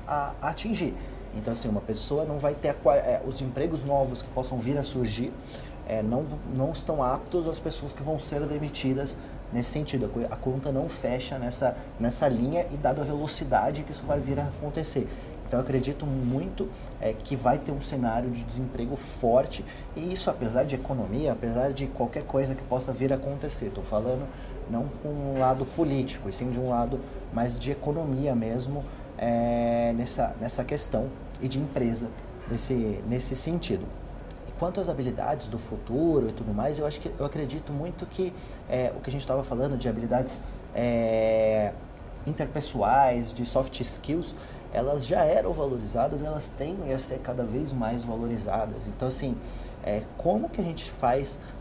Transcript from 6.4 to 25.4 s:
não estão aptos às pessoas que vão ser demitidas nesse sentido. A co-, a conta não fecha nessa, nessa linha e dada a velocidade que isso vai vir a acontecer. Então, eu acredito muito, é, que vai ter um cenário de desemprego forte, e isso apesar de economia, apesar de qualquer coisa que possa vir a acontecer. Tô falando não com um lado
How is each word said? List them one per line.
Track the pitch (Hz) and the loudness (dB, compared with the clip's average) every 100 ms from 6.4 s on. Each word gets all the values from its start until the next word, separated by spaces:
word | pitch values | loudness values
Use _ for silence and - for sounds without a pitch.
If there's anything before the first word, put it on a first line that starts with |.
| - | -4
não | 131 143 | 0 0
estão | 160 - 151 | 0 0 2
aptos | 127 135 - 180 165 | 2 2 0 0 0
às | 156 | -2
pessoas | 160 - 143 | -4 -4 -4
que | - | -4
vão | 139 156 | -2 -2
ser | - 147 143 | -2 -2 -2
demitidas | 147 147 - 131 131 139 - - - - | -2 -2 0 2 2 0 -4 -8 -12 -4
nesse | 120 120 | 0 0
sentido. | 151 143 131 107 | 0 0 0 0
A | |
co-, | 117 117 | 0 -2
a | - | -2
conta | 131 135 147 | -2 0 0
não | 135 - | 0 -2
fecha | - 123 127 - 135 | -2 -2 -2 -2 -4
nessa, | 120 - 127 - - - | -2 2 2 0 -8 0
nessa | 117 - 147 | 0 4 4
linha | 113 127 170 180 | 4 4 2 0
e | 147 | 2
dada | 147 143 | 2 2
a | |
velocidade | 143 147 151 - 143 120 120 147 | 0 0 0 0 4 4 4 0
que | 147 | -4
isso | - 135 | -6 0
vai | 143 | 0
vir | 131 139 | 2 0
a | |
acontecer. | 143 - 147 151 151 139 110 - - - - | 0 -4 -4 -4 -2 -2 -2 -6 -10 -10 -2
Então, | 123 | 0
eu | |
acredito | 131 131 131 143 147 | 2 2 0 -2 -2
muito, | 135 123 131 190 - - - - - | 0 2 0 0 -4 -6 -6 -10 -4
é, | 113 | -2
que | 110 - 135 | -2 -4 2
vai | 120 120 | 4 4
ter | - | 2
um | 143 | -2
cenário | - 139 120 113 127 | -2 0 2 2 0
de | 120 | -2
desemprego | 113 117 127 - 117 139 | -4 -4 -4 -2 -4 -4
forte, | - - 120 123 - - - - - | -6 0 6 6 6 -2 -8 -10 -10
e | - 175 | -6 -2
isso | 190 - | 0 0
apesar | - 113 120 | 0 0 2
de | 147 | 2
economia, | 131 - 131 95 113 151 | 0 -2 -2 0 0 0
apesar | 117 117 117 135 | 0 0 2 2
de | 135 135 | 0 -4
qualquer | - 120 151 | 0 -2 -2
coisa | 143 135 135 | 0 2 2
que | 131 | -2
possa | - 127 131 | 0 -2 0
vir | 120 135 | 0 2
a | 131 | 2
acontecer. | 139 139 139 - 107 | 0 -4 -4 -4 -4
Tô | 101 | -4
falando | - 107 120 127 139 - - - - | 0 0 2 0 -2 -8 -10 -10 -4
não | 117 143 - | -2 -2 -4
com | 151 | -4
um | 147 139 | -2 0
lado | 135 | 4